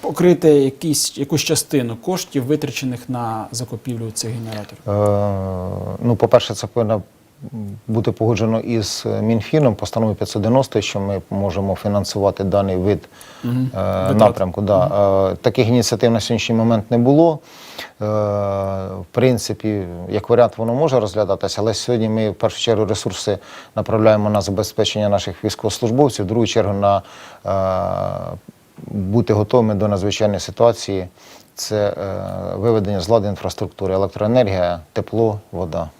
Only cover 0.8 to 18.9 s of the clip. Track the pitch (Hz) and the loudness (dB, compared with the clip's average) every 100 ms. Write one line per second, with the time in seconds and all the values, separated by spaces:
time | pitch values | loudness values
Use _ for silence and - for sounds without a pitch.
0.8 | 165 143 - - 139 156 - 151 - 147 | -2 0 -2 -4 -2 -2 0 -2 0 -2
1.8 | 120 117 175 185 - 139 123 151 139 123 | -2 -6 -4 -4 -4 -4 0 -2 -2 -6
2.8 | 131 120 - 123 117 110 - 117 120 110 | -6 -8 -6 -6 -4 -6 -8 -10 -8 -10
3.8 | - 117 113 107 113 113 113 107 101 - | -8 -6 -6 -6 -6 -6 -8 -10 -12 -12
4.8 | - 101 104 101 101 98 95 92 92 95 | -4 2 2 2 0 -2 -4 -6 -6 -6
5.8 | 95 98 120 113 117 120 - 110 104 - | -8 -4 0 2 6 4 4 -8 -4 -2
6.8 | 107 107 - _ _ _ 113 113 101 101 | 0 -2 -4 _ _ _ -16 -12 -12 -12
7.8 | - 110 113 101 110 107 110 110 - 117 | -4 -2 -2 0 0 2 0 0 -2 -2
8.8 | 101 - 110 107 107 113 - 156 143 101 | -2 -6 -4 -2 0 0 0 2 2 0
9.8 | 101 113 110 98 101 113 107 127 131 110 | -4 -2 -2 -2 -4 -2 2 2 2 -2
10.8 | 98 101 98 98 - 98 98 90 98 92 | -2 -4 -4 -6 -4 -2 -2 -2 -2 -2
11.8 | 104 101 95 104 98 - 98 101 98 92 | -2 -2 -2 0 0 2 0 0 0 0
12.8 | 92 95 - - - - 120 123 131 123 | 2 0 -4 -20 -20 -10 -4 -2 -2 -2
13.8 | 95 95 95 104 107 - 92 87 101 98 | -2 0 0 6 4 4 -2 -2 2 4
14.8 | 90 101 101 98 95 92 123 110 113 123 | 4 4 4 4 2 0 0 2 4 4
15.8 | 110 113 120 117 - 113 - 113 113 113 | 2 2 2 2 0 -2 0 2 2 2
16.8 | 104 120 120 143 170 156 - - - - | 2 2 4 6 4 2 -10 -20 -20 -16
17.8 | - _ 107 107 104 101 101 98 98 95 | -18 _ -2 0 0 0 -2 -2 -4 -4
18.8 | 95 | -8